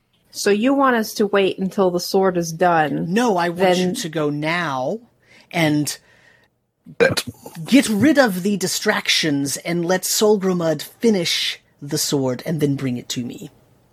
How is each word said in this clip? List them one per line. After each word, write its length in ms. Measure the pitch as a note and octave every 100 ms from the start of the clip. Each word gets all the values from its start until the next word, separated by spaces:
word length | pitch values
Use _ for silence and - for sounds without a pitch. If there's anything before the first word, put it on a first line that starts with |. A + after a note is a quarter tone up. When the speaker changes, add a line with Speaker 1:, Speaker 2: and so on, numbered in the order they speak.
| _ _ _
Speaker 1:
So 200 | - -
you 220 | G#3 A#3+
want 220 | C#4 C#4 A#3+
us 160 | A3
to 120 | - G3+
wait 320 | G3+ F#3+ -
until 320 | F#3+ G3 F#3
the 80 | F3
sword 360 | - G3 F#3+ F3+
is 160 | E3
done? 600 | D#3+ F3+ E3 D3+ D3 E3+
Speaker 2:
No, 240 | F#3+ B3 F#3
I 120 | E3+
want 100 | E3+
Speaker 1:
Then 280 | F#3+ F3+ F#3
Speaker 2:
you 40 | F3+
to 120 | E3+
go 220 | D#3 D3
now 720 | D3 D3+ F3 E3+ C3+ C3 G#3+ - _ _ - _
and 460 | - D#3 D3+ C#3+ - _ _ _ _ _ _ _ _ - -
Speaker 3:
That. 260 | - - - - - -
Speaker 2:
get 240 | D#3+ B3 A#3+
rid 300 | G#3 C4 C#4+
of 260 | B3+ F#3
the 120 | F#3 G3+
distractions 1000 | F3+ - G#3+ G3+ - - E3 C#3+ C#3 C3+
and 260 | F3 E3+
let 180 | E3+ F#3
Solgrimud 800 | - - G#3+ G#3+ F#3 F3 E3 D3+
finish 800 | - - A#3 G3+ E3 - - - _ _
the 160 | C#3+ D3+
sword 440 | - D3 C3 B2 -
and 140 | D#3+
then 160 | C#3+ C#3
bring 200 | C3+ A#2+
it 120 | -
to 140 | -
me. 260 | A#2+ D3 - _ _ _ _